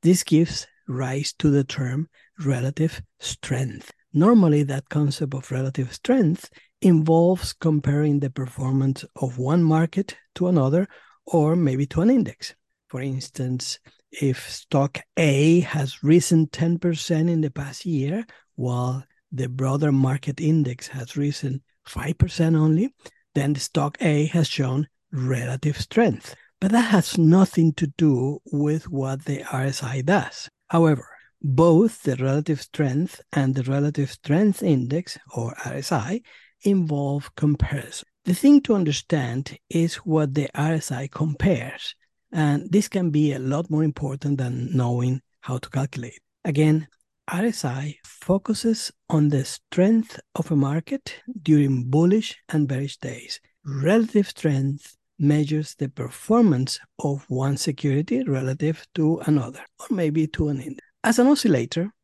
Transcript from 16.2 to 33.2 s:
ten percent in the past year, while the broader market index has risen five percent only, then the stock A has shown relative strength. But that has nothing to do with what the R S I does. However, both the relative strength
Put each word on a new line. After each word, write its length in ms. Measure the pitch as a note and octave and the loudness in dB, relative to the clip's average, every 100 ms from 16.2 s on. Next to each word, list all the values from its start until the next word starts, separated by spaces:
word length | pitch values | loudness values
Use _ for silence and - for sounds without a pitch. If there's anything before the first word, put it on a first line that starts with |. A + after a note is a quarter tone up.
| - E3 D#3 | 6 2 2
ten 320 | - E3 E3+ | -2 -2 0
percent 500 | F3 D#3+ - E3 E3 | -2 -4 -2 0 2
in 140 | E3 | 0
the 80 | D#3 | -2
past 380 | C3 C#3 B2+ - | -4 -12 -10 -4
year, 360 | D#3 C#3 F#3+ A3+ - _ | -2 -2 -4 -8 -16 _
while 500 | - B2 B2 B2 C3 - _ _ | -8 -4 -2 -4 -6 -10 _ _
the 160 | C3 C3 | -8 -6
broader 440 | B2+ C3 C#3 D3+ | -2 -2 0 2
market 480 | C3+ C3 C3+ - C3+ | 4 2 0 -4 -2
index 500 | D#3+ D#3+ C#3 B2 - | 2 2 2 -4 -12
has 280 | C3+ B2 - | -12 -10 -4
risen 460 | C#3+ C#3+ C#3 C3 _ _ - | -4 -4 -6 -8 _ _ -14
five 320 | - D3 D#3+ | -10 -6 2
percent 380 | F3+ - E3 D#3+ | 0 2 2 4
only, 400 | D#3 D#3 B3 _ - _ _ - | 4 2 0 _ -20 _ _ -4
then 160 | C#3 | -2
the 80 | C#3+ | -2
stock 380 | - - C#3+ - | -2 -2 -2 -2
A 280 | G3+ D3 D3+ | 0 2 0
has 200 | E3+ D#3 | 0 0
shown 400 | - C3+ C3 D3+ _ _ | 0 -2 -2 -4 _ _
relative 680 | C#3 B2+ B2+ A#2+ C3 D3+ D3 | -6 -4 -4 -4 -4 -4 -4
strength. 560 | - - A3+ A2 - - _ _ | -4 2 2 0 -8 -20 _ _
But 100 | F#3+ | 2
that 200 | A3+ A3+ | 2 4
has 260 | G3+ - - | 2 2 4
nothing 560 | D#3+ F3+ F#3+ - E3 | 6 6 6 4 2
to 140 | C#3+ D#3 - | 2 -4 2
do 420 | D#3+ B2+ C3 D3 - | 2 2 0 -4 -6
with 340 | C#3+ D3 D#3 - | -2 0 -2 -4
what 380 | C3+ C3 C3+ - | -6 -6 -6 -6
the 180 | C#3 - | -8 -6
R 120 | C3 | -4
S 200 | C3+ C3 | -4 -4
I 160 | B2+ C3+ | -6 -4
does. 480 | C3 G3 - - - _ _ | 2 2 0 -10 -20 _ _
However, 360 | E3+ E3 C#3 - - _ _ | 4 4 4 -2 -20 _ _
both 600 | D3 B2+ E3+ E3 A3+ - | -2 4 6 6 4 0
the 120 | - B2+ | -4 -2
relative 460 | C3 C#3 D3+ D3 | 0 -2 -2 -4
strength 580 | - - D3 C3 F3 - | -6 -4 -2 0 -4 -6